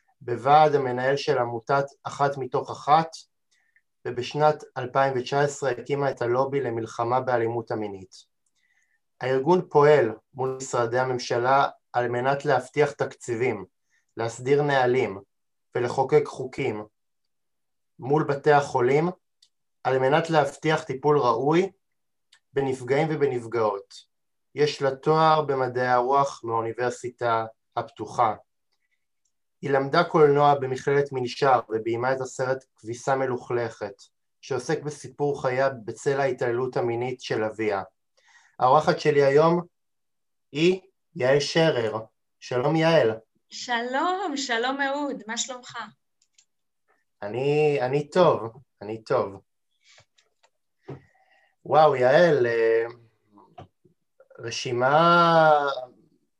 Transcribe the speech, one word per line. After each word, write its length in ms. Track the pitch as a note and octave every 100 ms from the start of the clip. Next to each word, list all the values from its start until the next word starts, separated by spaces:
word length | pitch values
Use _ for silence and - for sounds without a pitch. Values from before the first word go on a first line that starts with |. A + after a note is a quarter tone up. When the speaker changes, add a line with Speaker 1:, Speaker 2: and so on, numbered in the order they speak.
| _ _
Speaker 1:
בוועד 540 | A#2+ A2+ B2+ D3+ D3+ C#3+
המנהל 420 | B2+ B2 C3 C#3
של 200 | - C3
עמותת 480 | A#2+ A#2 - C#3 C#3 _
אחת 340 | - - C#3+ C#3
מתוך 340 | B2+ C#3+ B2
אחת, 400 | G#2+ - D#3 E3+ - - _ _ _ _ _ _ _ B2
ובשנת 560 | B2 A#2+ D3 D3+ D3+ - C3
אלפיים 360 | B2 C#3 C3+ B2
ותשע 260 | B2 C#3+
עשרה 300 | C#3+ - C3
הקימה 400 | A#2+ - C#3 C#3
את 100 | C3+
הלובי 400 | A#2+ B2 C3+ C#3
למלחמה 600 | B2 A2+ A2 - A#2 B2+
באלימות 500 | B2+ A#2+ A2+ A#2+ A2+
המינית. 600 | A2+ G#2 G2 F#2+ - _ _ _ _ _ _ _ _ _ -
הארגון 400 | B2+ C3 C#3+ F#3 F3+
פועל 420 | - D3 D3 A2+ - _
מול 240 | B2+ C3 C3
משרדי 420 | C3 B2 A#2 B2
הממשלה 680 | B2+ B2 - A#2+ B2 C3+ - - _
על 140 | B2 A#2+
מנת 380 | A#2+ C3 C#3 D3
להבטיח 460 | B2+ - D3 C#3+
תקציבים, 720 | - B2+ - - A2+ B2+ G#2 F#2 _ _ _ _ -
להסדיר 440 | A2+ A#2 B2+ C#3+
נהלים 600 | D3 C#3 B2+ B2+ G#2+ F#2+ - _ _ _ _ B2+
ולחוקק 480 | A#2+ C3+ C3 D3+ C#3+
חוקים 600 | - B2+ - B2+ G#2+ G#2+ _ _ _ _ _ _ _ _ _ _ -
מול 240 | B2+ D#3
בתי 280 | D3 C#3 D3+
החולים, 580 | C#3+ C#3+ C3 B2 D3 E3+ - _ _ _ _ _ _
על 160 | B2+ C3
מנת 300 | C3 D#3 E3
להבטיח 540 | D#3 C#3 - D#3 D#3
טיפול 360 | - C3 D3 D3
ראוי 520 | B2 A2+ C#3 E3 F#3+ _ _ _ _ _ _ _ _
בנפגעים 540 | C#3 C#3 B2 B2 C#3 D#3+
ובנפגעות. 840 | D3+ C#3 B2 A2+ A#2 G#2+ G2+ - - _ _ _ _ _ C3
יש 260 | D3 C#3+
לה 140 | C#3 C3+
תואר 460 | D3+ D#3+ D#3+ D#3
במדעי 460 | C#3+ C3+ B2+ B2 B2+
הרוח 540 | B2 B2 C#3 C#3 -
מהאוניברסיטה 1040 | A#2 A2+ A2+ A2+ B2 B2 B2 - A#2+ A2+ A2+ - _ A#2+
הפתוחה. 600 | A#2 - G#2 - A2+ G#2+ _ _ _ _ _ _ _ _ _ _ _ -
היא 80 | C#3
למדה 340 | C#3 C#3 E3
קולנוע 520 | E3+ E3+ D3 C#3+ D3 C#3+
במכללת 560 | C3 B2+ D3 C#3 C#3+
מנשר 480 | C3 A#2+ - C#3 B2 -
וביימה 440 | A2 A2+ A#2 B2+
את 80 | C3+
הסרט 440 | B2+ - B2+ C3 _ _
"כביסה 400 | A2 A#2+ - C3+
מלוכלכת", 800 | C3 B2 - A#2+ A#2 - G2+ - - _ _ _
שעוסק 400 | - B2+ - D#3
בסיפור 600 | C#3+ - B2 - C#3+ C#3
חייה 280 | C3+ B2+ C3+
בצל 500 | B2 G#2 A2 D3 C#3
ההתעללות 580 | C3+ B2 B2 A#2 B2+ C3+
המינית 440 | B2 A#2 B2+ B2+
של 220 | - A#2+
אביה. 400 | G#2+ G#2+ G#2+ G2 F#2 _ _ _ _ _ _ -
האורחת 400 | B2+ D3+ D#3 -
שלי 240 | D3+ C#3+
היום 380 | C#3 C#3+ E3 F3 E3+ _ _ _ _ _ _ _ _
היא 300 | C#3+ F3 F#3 _ _ _ E3
יעל 240 | B2+ C#3+
שרר. 600 | - E3+ D#3+ B2 A2 G#2+ - _ _ _
שלום, 360 | - B2 C#3+ D#3+
יעל. 360 | D#3+ E3 A2+ A2 _ _ _
Speaker 2:
שלום, 840 | - - A#3 B3 C4+ E4+ F#4 F#4+ C4+
שלום, 460 | C4 A3+ B3+ C#4
אהוד, 420 | C#4 C#4+ C#4+ G#3 A3
מה 100 | A3+
שלומך? 400 | - B3 B3 B3 G#3+ _ _ _ _ _ _ _ _ _ _ _ _ -
Speaker 1:
אני, 580 | G2+ A#2+ C#3+ D3 D3+ C#3+
אני 280 | B2+ C#3+ D3
טוב, 320 | F#3 E3 A2 A2+ - _ -
אני 220 | G2+ A2
טוב. 380 | - A2 G2 G2 _ _ _ _ _ _ _ _ _ _ _ _ _ _ - - _ _ _ _ _ _ -
וואו, 300 | C#3+ D3+ C3
יעל, 520 | B2 D3+ F3 C#3 A#2+
אה, 380 | A#2 A2+ A2+ A#2 A#2+ _ _ _ G#2 _ - - _ _ _ _ _ _ -
רשימה 1300 | A#2 - C3 A#2+ C3 D3+ E3+ F3 E3+ E3 D#3 D3 C#3+ C3 B2+ _ _ _ _